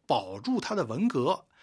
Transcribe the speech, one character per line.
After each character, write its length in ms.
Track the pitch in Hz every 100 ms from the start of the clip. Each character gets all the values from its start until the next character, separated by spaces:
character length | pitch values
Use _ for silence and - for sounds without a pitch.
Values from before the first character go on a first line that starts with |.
| -
保 320 | 131 - 104
住 220 | 254 247
他 120 | -
的 120 | 208 123
文 200 | 117 233
革， 360 | 208 135 185 - _